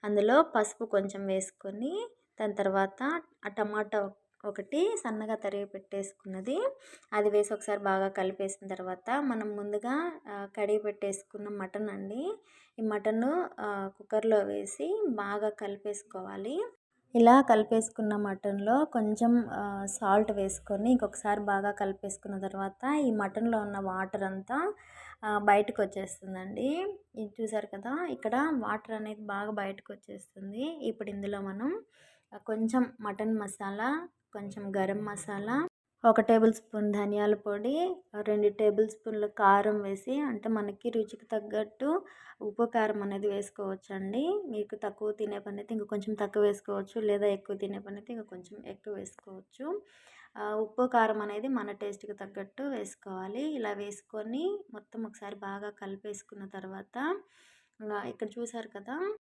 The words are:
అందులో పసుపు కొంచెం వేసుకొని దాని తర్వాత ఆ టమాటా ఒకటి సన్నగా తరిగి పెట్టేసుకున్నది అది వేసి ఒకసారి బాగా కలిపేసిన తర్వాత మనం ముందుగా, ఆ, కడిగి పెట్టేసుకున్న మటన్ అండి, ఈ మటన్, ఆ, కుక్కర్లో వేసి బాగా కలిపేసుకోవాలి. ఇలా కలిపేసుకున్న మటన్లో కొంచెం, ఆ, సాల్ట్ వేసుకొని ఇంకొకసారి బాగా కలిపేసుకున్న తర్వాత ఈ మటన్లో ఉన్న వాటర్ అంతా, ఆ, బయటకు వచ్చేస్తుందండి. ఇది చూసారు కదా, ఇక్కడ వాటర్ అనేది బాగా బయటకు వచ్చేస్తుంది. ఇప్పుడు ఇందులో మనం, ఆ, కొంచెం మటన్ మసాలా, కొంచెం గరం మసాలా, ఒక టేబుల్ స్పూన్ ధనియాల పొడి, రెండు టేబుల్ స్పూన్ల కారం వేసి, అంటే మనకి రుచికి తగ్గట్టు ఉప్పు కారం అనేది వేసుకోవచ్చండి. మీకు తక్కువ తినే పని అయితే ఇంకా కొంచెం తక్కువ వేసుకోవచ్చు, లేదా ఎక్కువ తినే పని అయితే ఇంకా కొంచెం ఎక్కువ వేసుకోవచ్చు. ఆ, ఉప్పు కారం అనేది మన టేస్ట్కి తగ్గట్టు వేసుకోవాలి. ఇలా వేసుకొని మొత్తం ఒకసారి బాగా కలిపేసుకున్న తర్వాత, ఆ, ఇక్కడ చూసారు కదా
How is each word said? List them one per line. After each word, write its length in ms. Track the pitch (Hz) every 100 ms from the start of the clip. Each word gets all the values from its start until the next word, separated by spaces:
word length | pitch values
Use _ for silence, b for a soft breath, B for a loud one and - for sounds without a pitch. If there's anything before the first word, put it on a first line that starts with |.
అందులో 380 | 208 208 208 269
పసుపు 440 | 320 226 208 - 220
కొంచెం 400 | 202 196 196 196
వేసుకొని 800 | 190 190 _ 196 202 262 381 466 _ _ -
దాని 120 | 214
తర్వాత 680 | 202 196 190 196 196 262 330 - _ 208
ఆ 20 |
టమాటా 640 | 202 208 214 208 214 202 - _ _ 208
ఒకటి 500 | 202 196 294 392 427
సన్నగా 360 | 240 214 214 214
తరిగి 300 | 202 202 202
పెట్టేసుకున్నది 960 | 190 196 196 196 - 196 190 196 311 523 539 B B B
అది 160 | 214 208
వేసి 240 | 208 202
ఒకసారి 260 | 208 214 202
బాగా 280 | 202 190 196
కలిపేసిన 600 | 196 190 190 196 196 196
తర్వాత 420 | 185 185 185 - 269
మనం 360 | 285 220 208 208
ముందుగా, 680 | 208 208 233 285 349 311 226
ఆ, 200 | 202 202 -
కడిగి 220 | 208 214
పెట్టేసుకున్న 720 | 208 202 202 196 - 208 208
మటన్ 400 | 208 190 208 214
అండి, 500 | 196 196 220 339 427 b b b -
ఈ 20 |
మటన్, 640 | 220 208 208 220 247 339 359 -
ఆ, 300 | 208 202 196 -
కుక్కర్లో 420 | 208 214 226 214
వేసి 680 | 202 202 202 - 302 427 392
బాగా 400 | 220 202 208 214
కలిపేసుకోవాలి. 1120 | 208 202 202 208 202 - 190 190 196 202 320 466 _ _ _ _ 233
ఇలా 260 | 233 262
కలిపేసుకున్న 760 | 262 220 214 226 226 - 214 208
మటన్లో 680 | 208 190 208 196 202 254 302
కొంచెం, 640 | 240 214 214 233 240 214
ఆ, 340 | - 202 196 196
సాల్ట్ 460 | - 202 202 214
వేసుకొని 600 | 202 196 - - 202 226
ఇంకొకసారి 480 | 247 202 - 208 208
బాగా 320 | 202 196 202
కలిపేసుకున్న 680 | 202 196 196 202 - 202 196
తర్వాత 540 | 190 196 196 190 262 302
ఈ 160 | 269
మటన్లో 500 | 214 196 214 233 220
ఉన్న 180 | 208 202
వాటర్ 440 | 196 185 190 196
అంతా, 500 | 196 190 190 262 370 415 B B B B 214
ఆ, 120 | 208
బయటకు 440 | 208 202 208 220
వచ్చేస్తుందండి. 1040 | 196 196 190 - 190 185 190 214 254 320 392 392 _ 220
ఇది 180 | 208 208
చూసారు 240 | 220 214 208
కదా, 400 | 202 220 294 349
ఇక్కడ 440 | 254 214 240 311
వాటర్ 420 | 285 208 214 - 220
అనేది 260 | 214 214
బాగా 300 | 214 196 208
బయటకు 420 | 208 196 196 -
వచ్చేస్తుంది. 880 | 202 - 202 - - 196 208 294 320 247
ఇప్పుడు 220 | 220 208
ఇందులో 320 | 202 202 202
మనం, 420 | 196 196 254 415 - b b b b
ఆ, 40 | 208
కొంచెం 540 | - 220 226 254 247 -
మటన్ 360 | 208 196 214 220
మసాలా, 720 | 202 - 196 202 233 311 349 _ _
కొంచెం 380 | 208 202 208 202 196
గరం 280 | 190 202 208
మసాలా, 600 | 202 - 202 208 262 294 _ _ _ 233
ఒక 160 | 220
టేబుల్ 320 | 220 226 226
స్పూన్ 400 | 220 _ 214 208
ధనియాల 400 | 208 202 208 208
పొడి, 600 | 208 208 202 226 302 370 359 _ 208
రెండు 280 | 208 208 208
టేబుల్ 400 | 202 214 202 214
స్పూన్ల 360 | 214 226 214 208
కారం 560 | - 196 202 208 208
వేసి, 380 | 202 196 247 277
అంటే 300 | 294 220 220
మనకి 400 | 220 208 202 240
రుచికి 360 | 233 208 - -
తగ్గట్టు 760 | 220 208 214 214 - 277 349 B B B B
ఉప్పు 220 | 214 208
కారం 400 | 233 233 214 214
అనేది 240 | 202 196 208
వేసుకోవచ్చండి. 1160 | 202 202 - 196 190 - 196 190 220 320 415 349
మీకు 280 | 214 208 214
తక్కువ 280 | 208 202 214
తినే 280 | 208 214 202
పని 180 | 202 202
అయితే 160 | 208
ఇంకా 120 | 226 208
కొంచెం 280 | 208 202
తక్కువ 300 | 208 202 208
వేసుకోవచ్చు, 580 | 208 202 - 196 196 226
లేదా 260 | 214 202 208
ఎక్కువ 280 | 196 196 202
తినే 240 | 196 196
పని 160 | 202 202
అయితే 180 | 214
ఇంకా 120 | 233 214
కొంచెం 400 | 180 180 208 -
ఎక్కువ 280 | 202 -
వేసుకోవచ్చు. 880 | 196 196 - - 190 190 - 285 403 B B B B B 214
ఆ, 160 | 208
ఉప్పు 340 | 214 214 - 254
కారం 340 | 240 220 214
అనేది 260 | 208 208 254
మన 240 | 254 208
టేస్ట్కి 420 | 202 208 196 208
తగ్గట్టు 500 | 202 196 202 196 -
వేసుకోవాలి. 920 | 277 247 196 - 196 185 190 220 302 294
ఇలా 160 | 214
వేసుకొని 880 | 202 208 202 _ 220 220 254 359 403 -
మొత్తం 300 | 214 _ 226
ఒకసారి 320 | 220 - 202 202
బాగా 340 | 196 196 208
కలిపేసుకున్న 760 | 208 196 196 214 202 - 202 196
తర్వాత, 720 | 190 185 190 196 240 294 392 - b b b b _
ఆ, 200 | 214 208
ఇక్కడ 240 | 247 220 214 233
చూసారు 280 | 233 233 214
కదా 460 | 202 202 285 381 427